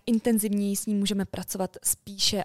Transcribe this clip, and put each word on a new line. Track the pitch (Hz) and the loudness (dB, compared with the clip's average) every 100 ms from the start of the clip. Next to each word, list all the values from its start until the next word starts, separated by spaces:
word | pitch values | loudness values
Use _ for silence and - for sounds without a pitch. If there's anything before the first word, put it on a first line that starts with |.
| - | 0
intenzivněji | 226 240 220 202 202 202 196 | 2 4 2 2 0 0 -2
s | - | -2
ní | |
můžeme | 202 202 202 | 0 0 0
pracovat | 190 - - 185 156 - | -2 -6 -8 -4 -6 -4
spíše | - - - 196 - 202 | -4 -4 -6 -2 0 0